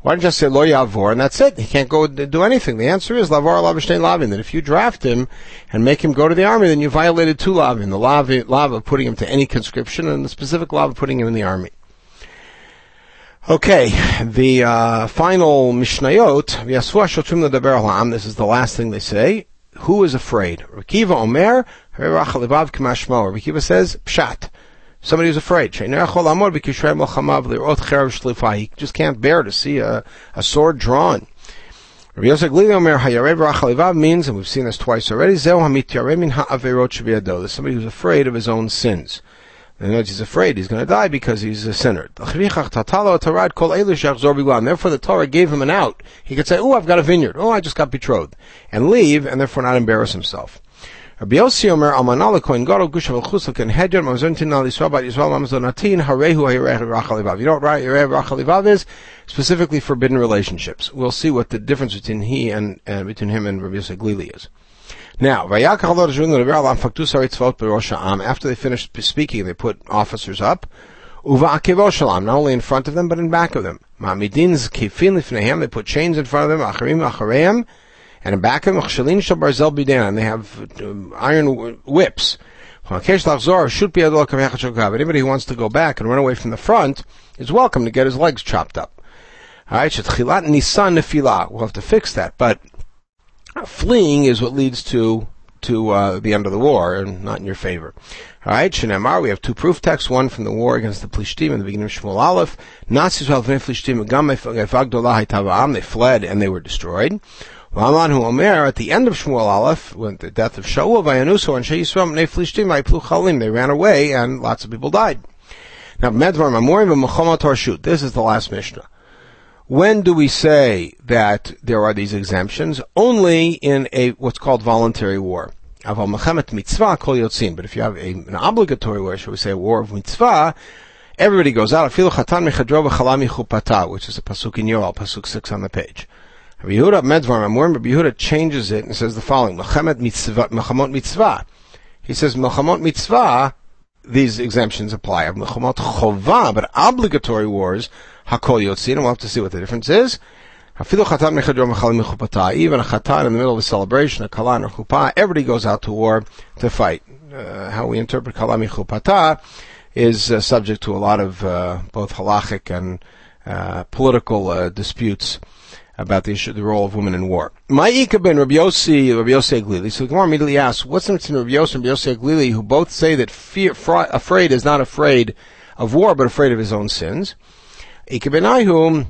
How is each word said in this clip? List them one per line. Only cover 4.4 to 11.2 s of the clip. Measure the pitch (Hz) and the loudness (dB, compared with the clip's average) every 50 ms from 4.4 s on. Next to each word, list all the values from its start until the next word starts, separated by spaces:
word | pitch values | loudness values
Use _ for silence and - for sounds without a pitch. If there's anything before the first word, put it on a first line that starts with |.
| 110 - | -6 -6
you | - 165 | -6 -6
draft | 156 143 147 175 220 240 - - | -2 0 2 2 2 0 -2 -2
him | - 131 120 120 127 123 - - - - - - - - | -2 0 0 0 -2 -4 -10 -16 -18 -18 -20 -20 -14 -6
and | - 107 | -2 2
make | 113 131 147 - - | 4 4 4 2 2
him | 156 | 0
go | 135 131 147 160 | 2 2 2 4
to | 165 | 4
the | 175 190 | 4 4
army, | 208 226 226 202 170 | 4 4 4 4 4
then | 156 147 | 4 2
you | 147 147 | 0 0
violated | 123 156 160 170 170 165 165 160 156 - | 0 2 2 4 4 4 2 2 0 0
two | - 190 190 | 0 0 2
Lavin: | 170 147 127 123 110 101 98 | 2 2 2 0 -2 -4 -4
the | 98 101 | -2 2
Lav, | 113 127 143 147 139 127 | 2 4 4 4 4 2
Lav | 131 127 113 113 127 139 147 139 | 0 0 0 0 2 2 2 0
of | 120 110 - | -2 -6 -2
putting | - 143 135 131 | -2 0 0 0
him | 120 113 | -2 -4
to | - 104 | -4 -6
any | 85 135 139 139 | -2 0 0 0
conscription | - - 127 107 - - 127 120 - - - 165 | 0 -2 -4 -4 -4 -8 -8 -8 -6 -6 -4 -4
and | 156 147 139 | -2 -2 -4
the | 135 139 | -4 -8
specific | - - 151 131 160 165 165 143 147 | -8 -10 -6 -4 -4 -4 -4 -2 0
Lav | 147 147 143 | 0 0 0
of | 123 | -2
putting | - 143 135 131 127 | -4 -4 -2 -2 -2